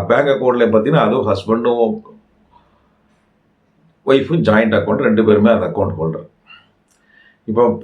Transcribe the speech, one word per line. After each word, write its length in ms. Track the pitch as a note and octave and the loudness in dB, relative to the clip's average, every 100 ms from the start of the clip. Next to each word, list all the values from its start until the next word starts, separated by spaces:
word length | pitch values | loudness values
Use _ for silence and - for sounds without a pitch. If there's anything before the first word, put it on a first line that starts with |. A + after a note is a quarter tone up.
| G2 | 0
பேங்க் 200 | A#2+ C#3+ | 0 0
அக்கவுண்ட்லயும் 460 | C3+ B2 A#2+ A2+ | 0 0 0 2
பாத்தீங்கன்னா, 320 | A2 A#2 D#3 G#2+ | 2 2 0 2
அதுவும் 200 | C3 G#2 | 0 -2
ஹஸ்பண்டும் 680 | - G#2 A2+ A#2+ A#2+ A2+ - - - _ _ _ _ _ _ _ _ _ _ _ _ _ _ _ _ _ _ C3+ | -4 -2 -2 0 0 -2 -4 -12 -20 _ _ _ _ _ _ _ _ _ _ _ _ _ _ _ _ _ _ 0
ஒய்ஃபும் 360 | C3+ - D#3+ | 0 0 -2
ஜாயிண்ட் 320 | G#2+ G#2+ A2+ | 2 2 2
அக்கவுண்ட், 260 | G#2 G#2+ G#2 | 0 -2 -2
ரெண்டு 240 | A#2 G#2+ | 0 2
பேருமே 260 | G#2+ G#2 A2+ | 2 4 4
அந்த 160 | A2 E2 | 2 -2
அக்கவுண்ட் 300 | G2+ F#2 D#2 | -4 -6 -4
ஹோல்டர். 280 | D#2+ D#2+ - _ _ - _ _ _ _ _ _ _ _ - | -6 -8 -14 _ _ -20 _ _ _ _ _ _ _ _ -6
இப்போ 140 | A2 A#2+ - | 0 0 0